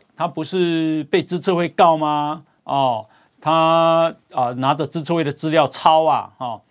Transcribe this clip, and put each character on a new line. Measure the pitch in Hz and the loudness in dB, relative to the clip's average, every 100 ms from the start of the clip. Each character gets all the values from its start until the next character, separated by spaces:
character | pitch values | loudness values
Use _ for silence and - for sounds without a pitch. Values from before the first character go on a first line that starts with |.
| _ - | _ -8
他 | 165 | -8
不 | 156 | -6
是 | 156 185 170 165 160 156 | -6 -2 -2 -2 -2 -4
被 | 143 185 | -2 -2
资 | 180 180 | -2 -4
策 | 196 | -2
会 | 170 165 | -2 0
告 | - 170 156 | 2 4 4
吗？ | 151 147 147 160 - _ | 0 -2 -4 -6 -14 _
哦， | - 139 131 110 - _ _ _ | -6 -2 -2 -4 -10 _ _ _
他， | 151 160 160 330 - 330 - - _ | 0 2 4 4 4 2 0 -4 _
啊， | - 123 127 | -4 -4 -2
拿 | 135 | 0
着 | 151 143 | 0 -4
资 | 170 | -6
策 | 147 | -2
会 | 170 | -2
的 | 143 | -2
资 | 139 156 | -4 0
料 | 160 135 | 2 2
抄 | - 165 160 | 2 2 4
啊， | 160 127 98 - | 2 0 -4 -10
哦， | 127 107 _ | -10 -10 _